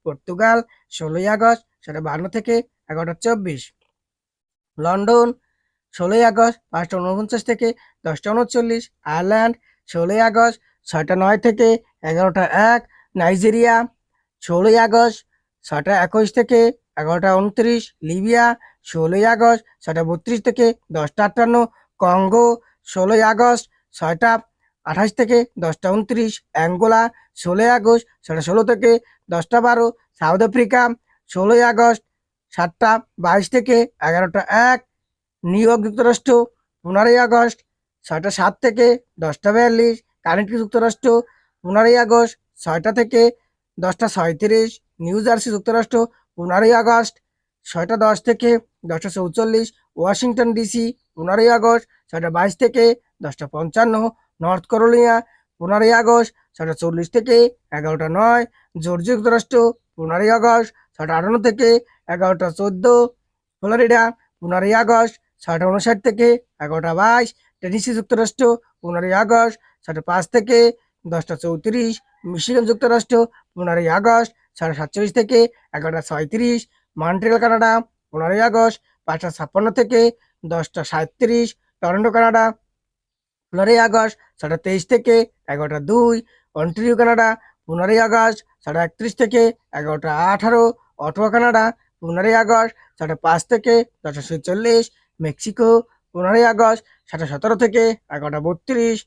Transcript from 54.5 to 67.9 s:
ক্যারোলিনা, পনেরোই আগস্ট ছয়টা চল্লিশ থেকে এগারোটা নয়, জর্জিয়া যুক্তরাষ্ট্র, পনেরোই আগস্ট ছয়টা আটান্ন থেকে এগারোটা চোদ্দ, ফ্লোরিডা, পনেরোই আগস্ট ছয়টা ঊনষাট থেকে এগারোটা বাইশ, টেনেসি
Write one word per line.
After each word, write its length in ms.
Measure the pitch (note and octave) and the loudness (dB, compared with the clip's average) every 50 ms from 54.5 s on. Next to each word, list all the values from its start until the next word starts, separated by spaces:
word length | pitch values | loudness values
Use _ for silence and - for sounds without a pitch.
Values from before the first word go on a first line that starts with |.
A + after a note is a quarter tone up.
| F#3 F3+ - | -4 -4 -4
ক্যারোলিনা, 500 | _ A#3 A3 A3+ A#3 A#3+ A#3+ A#3+ A#3+ A3+ A#3 A#3 _ _ _ _ _ _ _ | _ 0 2 4 4 4 4 4 4 2 0 -2 _ _ _ _ _ _ _
পনেরোই 320 | E3+ F3+ G3+ G#3 A3 A3 A#3 | -4 -2 0 2 4 4 4
আগস্ট 380 | A3+ A#3 A3 A#3 A#3+ A3+ A3+ _ _ _ _ _ | 4 4 4 4 4 2 0 _ _ _ _ _
ছয়টা 220 | - E3 D#3+ D#3 | -10 -8 -8 -6
চল্লিশ 320 | - E3+ E3+ E3 E3+ E3+ E3 | -6 -6 -4 -4 -4 -6 -2
থেকে 260 | - A#3+ A3 C4 A#3 A#3 A#3+ A#3+ A#3+ _ _ _ | -2 -2 0 4 4 4 4 4 0 _ _ _
এগারোটা 360 | D#3 D3 D3+ D#3+ D#3 D3+ D#3+ D#3 | -10 -8 -6 -6 -4 -4 -6 -4
নয়, 340 | E3 F#3+ A3 A#3 A#3+ A#3+ A#3 A#3 _ _ _ _ _ | -2 0 2 2 2 2 0 -4 _ _ _ _ _
জর্জিয়া 400 | E3+ D#3+ F3 F3 E3+ E3+ A3 B3+ | -10 -6 -6 -6 -4 -2 -2 -4
যুক্তরাষ্ট্র, 420 | G#3+ G#3+ A#3 A#3 A#3 - _ C4 A#3+ A#3 A#3 A#3 _ _ _ _ | 0 0 0 0 0 -2 _ 2 2 2 2 0 _ _ _ _
পনেরোই 380 | - D#3+ D#3+ E3 F3+ G#3 A3 | -10 -8 -4 -4 -2 0 2
আগস্ট 380 | A3+ A#3 A3 A#3+ A#3 A#3 A3+ A3 _ _ _ _ | 2 2 4 4 2 2 0 -2 _ _ _ _
ছয়টা 220 | _ - D#3 D#3 E3 | _ -12 -8 -4 -4
আটান্ন 220 | D#3+ E3+ G#3 A3+ A#3 | -4 -2 0 -2 0
থেকে 280 | G3+ A3+ G#3+ A3+ B3 A#3 A#3 A#3 - _ _ _ _ - | 0 0 0 2 2 4 4 2 0 _ _ _ _ -10
এগারোটা 380 | F3 F3 F#3 F#3 F#3+ E3+ F#3 F3 | -4 -2 0 -2 0 -2 -2 -6
চোদ্দ, 340 | D#3+ - G3+ G3+ F#3+ F#3 F#3 A#3+ A#3+ A#3+ A#3+ A#3+ _ _ _ _ _ _ _ _ _ _ - | -4 -4 -6 -4 -4 0 2 4 4 4 2 0 _ _ _ _ _ _ _ _ _ _ -4
ফ্লোরিডা, 400 | G3+ A3+ A#3 B3 A#3 A#3 A#3 A3+ A3+ A#3 _ _ _ _ | -4 0 0 2 4 4 2 2 0 -2 _ _ _ _
পনেরোই 360 | _ F3 F3 F3+ F#3 F#3+ G3+ A3 | _ -8 -4 -4 -2 0 0 0
আগস্ট 400 | A3+ A#3 G#3 A#3 A3+ A#3 A3+ - _ _ _ _ _ | 2 2 2 2 2 2 0 -4 _ _ _ _ _
ছয়টা 240 | - - E3 E3 F3+ | -8 -8 -6 -2 -2
ঊনষাট 300 | F#3 F#3+ G3+ - A#3 A3+ G3+ _ | -2 -2 0 0 -2 -2 0 _
থেকে 240 | B3 G#3 G#3+ A#3 A#3+ A#3 A#3+ _ _ _ _ | -4 0 2 4 4 4 2 _ _ _ _
এগারোটা 300 | D3+ D3 D#3 D#3+ E3 E3+ E3 | -10 -8 -8 -6 -4 -4 -2
বাইশ, 360 | F3 G3+ A3+ A#3 A#3+ A#3+ A3+ - _ _ _ _ _ - | 0 2 2 2 2 0 -2 -8 _ _ _ _ _ -10
টেনেসি 280 | F3+ F#3+ A3 - B3+ | -6 -6 -6 -4 -4